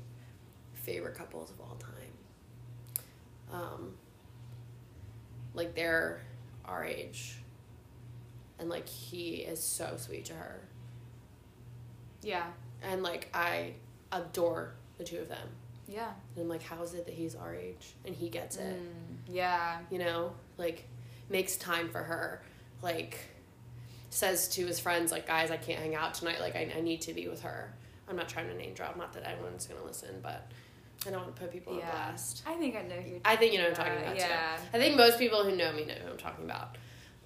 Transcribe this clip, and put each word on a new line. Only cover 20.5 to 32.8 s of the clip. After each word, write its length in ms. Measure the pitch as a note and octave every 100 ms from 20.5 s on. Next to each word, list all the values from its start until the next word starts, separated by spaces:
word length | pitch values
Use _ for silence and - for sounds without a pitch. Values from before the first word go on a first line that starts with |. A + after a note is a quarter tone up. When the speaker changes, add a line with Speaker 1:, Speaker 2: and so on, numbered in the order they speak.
| -
Speaker 1:
Like, 260 | F3 E3 - - - - -
makes 280 | F#3+ F#3 -
time 320 | F3 E3+ E3+
for 120 | -
her. 400 | D#3 E3 E3 - - - - -
Like, 360 | F3+ E3 D#3+ - - - - - - - - - -
says 380 | - F#3+ F3 -
to 160 | - F3
his 120 | E3+
friends, 320 | F3+ E3+ E3
like, 140 | E3 D#3+
"Guys, 240 | D#3+ E3
I 60 | D#3+
can't 220 | E3 D#3
hang 160 | D#3+
out 200 | D#3 E3
tonight. 260 | - E3+ E3
Like, 160 | F3 E3+
I, 160 | D#3+ D#3+
I 40 |
need 220 | E3 E3
to 100 | E3
be 140 | E3 E3+
with 140 | E3
her." 300 | D#3+ - - - - - -
I'm 80 | F3+
not 120 | D#3+
trying 200 | D#3+ F3
to 60 |
name 200 | F3+ -
drop. 220 | - - -
Not 160 | -
that 120 | E2+ -
anyone's 380 | E2+ F2+ F2+ -
gonna 180 | D2
listen, 360 | D#2+ - - F#2+
but 280 | D2+ D2+ - - - - - - G3
I 40 |
don't 100 | F#3+
wanna 120 | F3+
put 200 | - F3+
people 220 | F3+ F3
on 60 | F3+
Speaker 2:
Yeah. 100 | E3
Speaker 1:
blast. 520 | D#3+ - - - - D#4
Speaker 2:
I 80 |
think 220 | E4+ C#4+
I 60 | A3